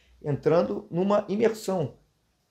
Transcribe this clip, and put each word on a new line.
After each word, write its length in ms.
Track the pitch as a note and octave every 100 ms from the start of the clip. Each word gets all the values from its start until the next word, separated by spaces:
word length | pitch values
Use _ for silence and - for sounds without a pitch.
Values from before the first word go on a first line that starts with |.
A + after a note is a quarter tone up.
| _ _
entrando 640 | D3+ C3 D3+ E3 F3+ G#3 -
numa 360 | E3 G3 G#3 G#3
imersão, 680 | G3+ A3 A3 - F#3 C3+ - _ _ _ _ _